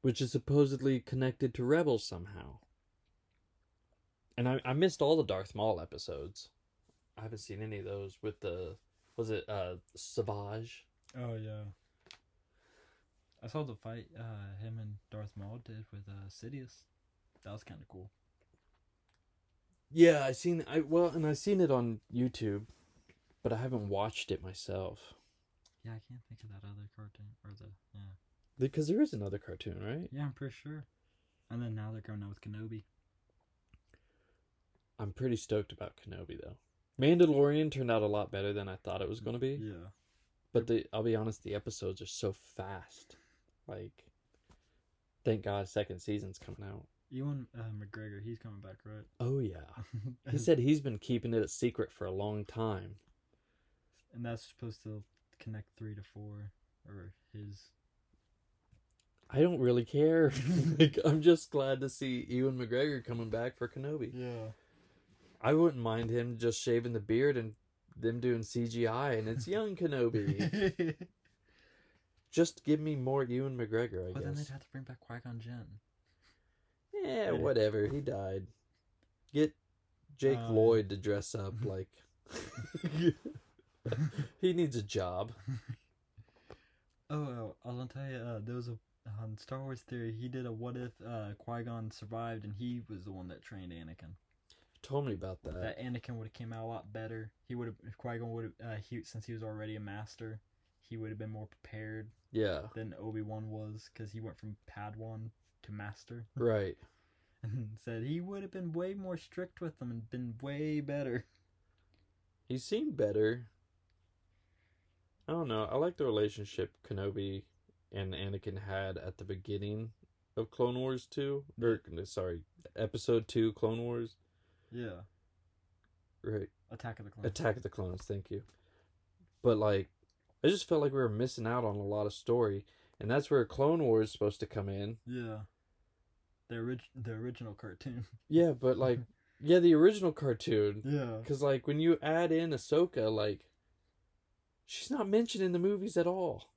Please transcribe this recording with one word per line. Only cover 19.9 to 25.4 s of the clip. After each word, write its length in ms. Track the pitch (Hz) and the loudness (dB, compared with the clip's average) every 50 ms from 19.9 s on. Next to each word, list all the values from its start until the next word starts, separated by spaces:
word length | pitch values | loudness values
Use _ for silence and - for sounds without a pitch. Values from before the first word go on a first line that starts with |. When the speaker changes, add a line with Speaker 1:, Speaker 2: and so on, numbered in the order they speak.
Speaker 1:
Yeah, 320 | 143 160 170 170 160 147 139 | 10 12 12 12 12 8 4
I 80 | 131 | 2
seen, 320 | 123 - - 175 175 165 - | 0 0 2 2 2 2 0
I, 140 | - 139 160 | 0 0 0
well, 260 | 151 139 160 175 175 | 2 4 4 6 6
and 180 | 170 139 170 156 | 4 2 2 2
I 100 | 151 147 | 2 0
seen 260 | - - 202 208 190 | 0 2 2 6 6
it 100 | 180 147 | 6 6
on 300 | 135 123 120 117 113 107 _ _ | 6 4 4 0 -2 -4 _ _
YouTube, 540 | - 123 123 127 - - 113 107 101 101 110 - - _ _ _ _ - _ _ - _ _ _ _ _ - | 0 0 0 0 0 -2 -2 0 0 -2 -4 -8 -18 _ _ _ _ -20 _ _ -20 _ _ _ _ _ -2
but 80 | 117 | -2
I 60 | 113 110 | 0 0
haven't 300 | 123 131 127 113 104 101 | -2 -2 -2 -2 -2 0
watched 420 | 98 98 104 110 - - - - | 0 0 0 0 -2 -6 -4 -4
it 100 | 92 - | -4 -4
myself. 720 | 87 92 98 - - - 95 95 95 - - - - - - _ _ _ _ _ | -4 -10 -12 -10 -8 -6 -4 -4 -4 -6 -8 -12 -18 -20 -20 _ _ _ _ _